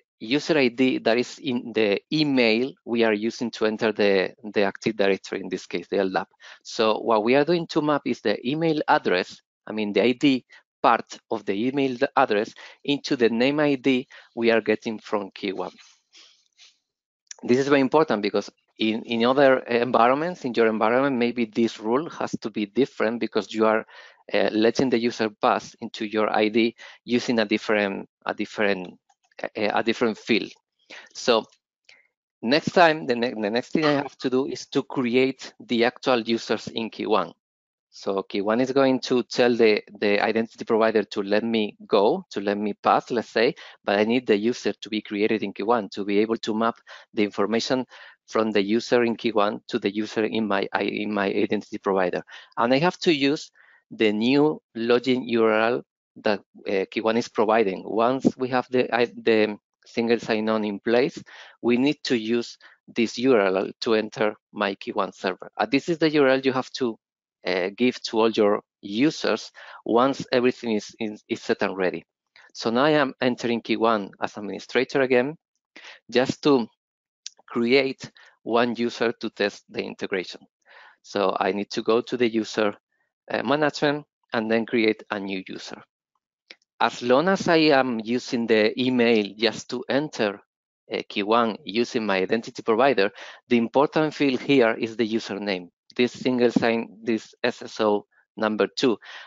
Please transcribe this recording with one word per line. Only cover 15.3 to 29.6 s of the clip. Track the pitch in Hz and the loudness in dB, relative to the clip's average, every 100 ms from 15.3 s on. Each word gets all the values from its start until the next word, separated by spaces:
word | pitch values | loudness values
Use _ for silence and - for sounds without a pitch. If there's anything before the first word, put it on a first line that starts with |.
key | - 101 | -8 -8
one. | 95 90 - - _ _ - - _ _ _ - _ _ _ _ _ - - | -6 -8 -12 -20 _ _ -20 -20 _ _ _ -20 _ _ _ _ _ -20 -6
This | - 123 | 0 2
is | 139 | 4
very | 143 | 2
important | 131 151 160 110 | 4 2 2 0
because | 101 101 - - _ - | 0 -2 -4 -12 _ -4
in, | 110 110 | -2 -2
in | - 117 | -2 0
other | 117 135 135 131 | 2 4 4 4
environments, | - 120 123 117 117 139 170 175 | 2 2 4 6 4 4 -2 -6
in | 131 | -4
your | 113 113 | 2 2
environment, | 110 110 123 139 127 | 2 2 2 2 0
maybe | 120 120 110 | 0 0 -2
this | 120 113 - | 0 0 0
rule | 110 123 160 | -2 -2 -2
has | - 123 - | -6 -6 -6
to | 117 | -6
be | 110 101 | -6 -4
different | 120 135 - 110 120 | 0 0 0 -2 -2
because | 113 110 95 | -4 -4 -4
you | 110 110 | 0 2
are, | 110 110 - - _ - | 2 -2 -16 -20 _ -4
uh, | 104 101 | -2 0
letting | 107 110 - 131 | 2 2 2 0
the | 120 | 0
user | 117 - 110 | 0 -2 -4
pass | 107 123 101 - - | 0 0 0 -4 -14
into | 113 - 107 | -14 -10 -4
your | 107 107 | -2 0
I | 98 107 | 2 2
D | 113 117 - - - | 2 0 -2 -18 -16
using | - 120 - 117 | -2 -2 0 0
a | |
different, | 107 107 - 107 101 98 - _ - | 2 0 0 0 0 -4 -12 _ -6
a | |
different, | - 104 - 101 95 90 - _ _ _ - - | -6 -6 -2 -2 -2 -6 -16 _ _ _ -12 -10
a, | - | -4